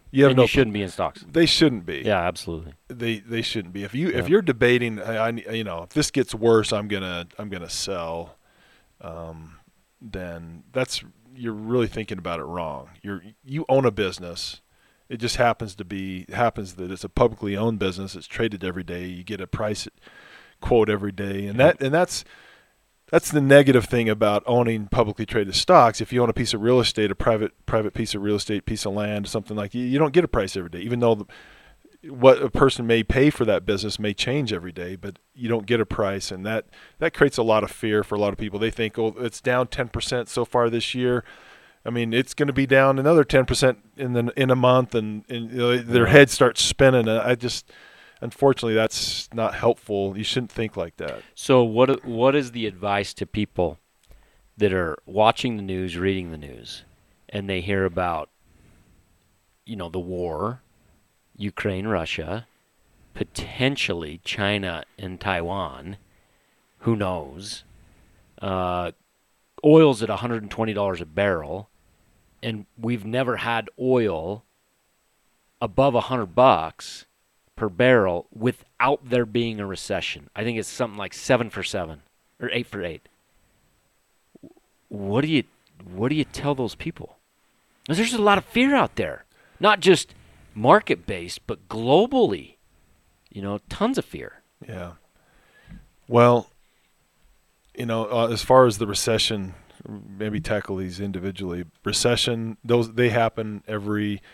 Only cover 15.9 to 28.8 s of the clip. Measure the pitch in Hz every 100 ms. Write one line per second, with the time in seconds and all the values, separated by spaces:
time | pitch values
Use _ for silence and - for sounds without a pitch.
15.9 | 98 95 92 - 98 117 - 92 90 90
16.9 | 95 104 - 120 107 101 98 113 104 95
17.9 | 90 95 90 - - 113 101 92 90 90
18.9 | 87 92 90 90 98 92 - 107 104 110
19.9 | _ - - - - - _ - 120 107
20.9 | 104 101 95 101 98 101 113 156 - 135
21.9 | 160 180 - - - - _ _ _ _
22.9 | _ - 165 - 151 135 143 139 131 -
23.9 | 123 113 107 104 104 - 123 117 110 101
24.9 | - 107 104 107 113 98 - - 175 120
25.9 | - 110 123 117 117 113 107 113 127 113
26.9 | - 104 98 123 110 107 _ - 113 107
27.9 | - 107 104 101 104 - 104 - 107